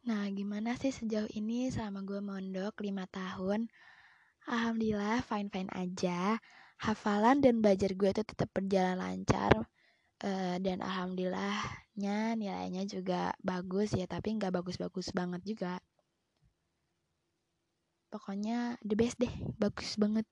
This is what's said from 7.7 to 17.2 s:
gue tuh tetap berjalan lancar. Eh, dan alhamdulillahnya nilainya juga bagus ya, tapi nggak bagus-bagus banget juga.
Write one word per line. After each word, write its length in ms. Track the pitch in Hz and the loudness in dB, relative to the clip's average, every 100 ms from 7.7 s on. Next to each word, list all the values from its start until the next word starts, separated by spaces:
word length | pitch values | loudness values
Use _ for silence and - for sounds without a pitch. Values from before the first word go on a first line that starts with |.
| 190 196 | 6 4
gue 160 | 185 196 196 | 4 2 2
tuh 80 | |
tetap 240 | 220 - - - | -2 -4 -2 -2
berjalan 400 | 196 190 185 185 | 2 4 4 2
lancar. 640 | 185 185 190 - 208 220 226 _ _ _ _ _ | -2 -4 0 2 4 4 2 _ _ _ _ _
Eh, 320 | 202 190 185 180 | -2 0 0 0
dan 160 | 190 180 | 0 0
alhamdulillahnya 1600 | - 190 185 185 185 185 202 208 208 - - 208 202 208 220 226 | -2 -2 -2 -2 -2 -2 -2 -2 -4 -8 -12 -4 0 0 0 0
nilainya 480 | 202 185 185 185 202 | -2 -4 -4 -4 -4
juga 480 | 190 185 180 180 - | -4 -2 0 0 -2
bagus 480 | 190 185 185 185 208 | -2 -4 -2 0 2
ya, 160 | 190 180 | 0 -2
tapi 320 | 175 214 220 | -4 -2 0
nggak 240 | 190 180 | 0 0
bagus-bagus 480 | 180 180 180 - 180 | -4 -6 -6 -4 -2
banget 320 | 185 180 175 | -2 -2 -4
juga. 320 | 190 220 180 180 _ _ _ _ _ _ _ _ _ _ _ _ _ _ | -8 -6 -6 -6 _ _ _ _ _ _ _ _ _ _ _ _ _ _